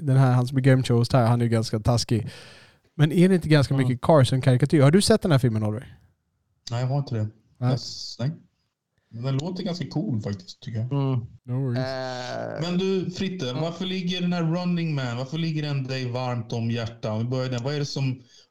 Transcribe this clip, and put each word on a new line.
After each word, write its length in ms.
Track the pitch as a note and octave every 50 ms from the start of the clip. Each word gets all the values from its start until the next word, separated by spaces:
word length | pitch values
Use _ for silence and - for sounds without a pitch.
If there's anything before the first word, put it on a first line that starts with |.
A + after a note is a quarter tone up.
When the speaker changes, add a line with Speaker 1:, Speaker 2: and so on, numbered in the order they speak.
Speaker 1:
den 160 | E3 C#3 C3
här, 140 | C3+ C3+ B2+
han 160 | B2 B2+ B2
som 100 | A#2+ C3+
är 40 | C3+
game 220 | B2+ C#3 C3 C3 B2
show 140 | - A#2+
host 160 | A#2 A#2+ - -
här, 120 | C3 A#2
han 140 | A2+ A#2+ A#2+
är 40 | A#2+
ju 60 | A#2
ganska 280 | A#2 A2+ A2+ - - A2
taskig. 500 | G#2+ A#2+ A#2+ A2+ - - A#2+ G#2 G#2 - - - - - - - - _ _ _ _ _ _
Men 160 | - D3 D3+
är 180 | C#3 F3 F3 F#3
det 60 | F#3+
inte 140 | F3 D#3+ D3+
ganska 240 | D#3 D3 C3+ - C#3
Speaker 2:
Mm. 140 | C3+ C3
Speaker 1:
mycket 140 | B2+ B2 -
Carson-karikatyr? 800 | - - E3 D3 B2+ - C#3 C3 - C3+ B2+ B2+ D3 C3+ - D3+
Har 100 | C3 C#3
du 100 | D#3 G3+
sett 200 | - - A3 G#3
den 100 | - F#3+
här 80 | D3 B2+
filmen, 240 | B2+ B2 A2 A2 G#2+
Oliver? 340 | G#2+ G#2+ G#2+ - - - - _ _ _ _ _ _ _ _ _ _ _ _ _ -
Speaker 2:
Nej, 100 | A#2+ A#2
jag 60 | C3
har 100 | B2 C3+
inte 180 | C#3+ C#3 - A#2+
det. 60 | A2
Speaker 1:
Nej. 80 | G#2+ G#2+ - _ _ _ _ - B2 B2
Speaker 2:
Jag 40 | C3+
s-, 420 | - - - - - - - - -
nej. 120 | A#2 D3 E3 - _ _ _ _ _ _ _ _ _ _ _ _ _ _
Men 140 | A2+ A#2 B2
den 140 | C3+ C3+
låter 260 | C3+ D#3 F3+ F#3 F#3 F#3+
ganska 240 | F#3 E3+ - C3+ -
cool 320 | - - - - B2+ G#2+
faktiskt, 400 | - - G2+ - - - - _
tycker 180 | - - A2+ A2
jag. 120 | A#2+ B2
Speaker 3:
Mm. 280 | C#3 C#3 C#3 C3+ B2+ A#2+ - - - - _
Speaker 1:
No 80 | B2 A#2+
worries. 240 | C3 C#3 B2+ A#2+ B2+ C3
Speaker 3:
Eh, 760 | C3 C3 C3 C3 B2+ B2+ B2 B2 B2 A#2+ A2+ A#2 A#2 A2 - D#3+ F3
Speaker 2:
Men 80 | F3+
du, 340 | F3+ F#3+ F#3+ F#3+ F#3+ E3+ F3+
Fritte, 380 | - - F#3+ F#3 F#3 F#3 - B2
Speaker 3:
mm. 120 | B2+ D#3
Speaker 2:
varför 240 | D#3 E3 D#3+ - F#3
ligger 360 | F#3 F#3 F#3+ F3 F3 F#3 F3+
den 120 | F3+ F3 F3+
här 100 | F3 E3
Running 520 | D#3+ E3 F3+ F3+ F3+ F3 E3+ E3 D#3+ D3+
Man, 220 | C#3 C3 B2 A#2
varför 200 | A#2+ C3+ C3+ D#3+
ligger 240 | D#3+ E3 E3 D3+ D3+ D3+
den 200 | D3 C#3+ C3+ B2+
dig 240 | B2+ C3 C3 B2+ B2
varmt 420 | A#2+ B2+ B2+ B2 B2 A#2 A2 A2+ A#2+
om 180 | A#2 A2+ A#2
hjärtat? 400 | A#2 A#2+ A2+ A2 - - - A2
Om 60 | G#2+ A2
vi 40 | A#2
börjar 240 | B2 C3 C3 B2+ B2+
där, 100 | B2+ A#2+
vad 140 | A#2+ C#3 D3
är 40 | D3
det 60 | C#3+
som, 360 | - - C#3+ C3+ C3 B2+ - - _ _ _ _ _